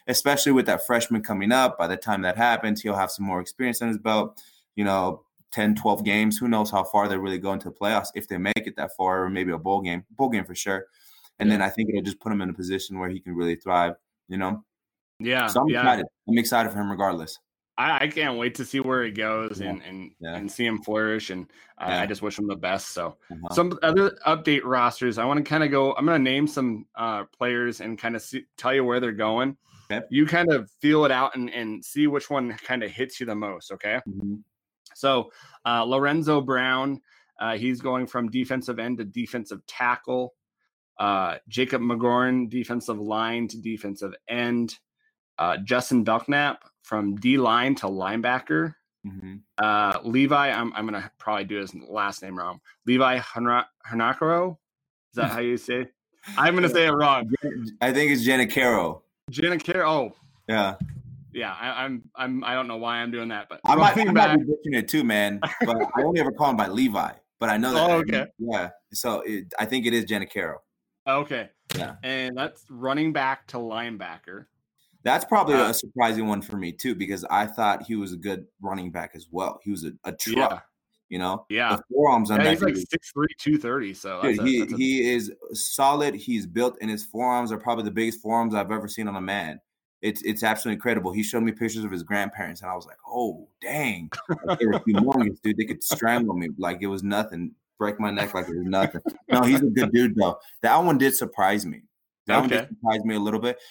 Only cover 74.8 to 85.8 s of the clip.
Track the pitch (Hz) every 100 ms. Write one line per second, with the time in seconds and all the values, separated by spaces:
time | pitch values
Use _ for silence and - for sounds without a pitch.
74.8 | _ _ 117 156 - 214 156 139 110 117
75.8 | 107 123 117 110 110 101 - 101 87 85
76.8 | 131 95 95 95 - 101 107 113 107 -
77.8 | - 110 95 87 98 90 - _ 98 95
78.8 | 90 85 85 80 82 85 95 - 104 95
79.8 | 80 - 92 - - 113 127 90 - _
80.8 | _ _ _ 90 92 98 - 104 120 104
81.8 | - 135 147 120 107 107 156 165 190 185
82.8 | 180 165 - 139 151 - 147 151 120 135
83.8 | 101 92 95 92 135 107 123 123 101 117
84.8 | 131 135 120 120 104 - - 110 - -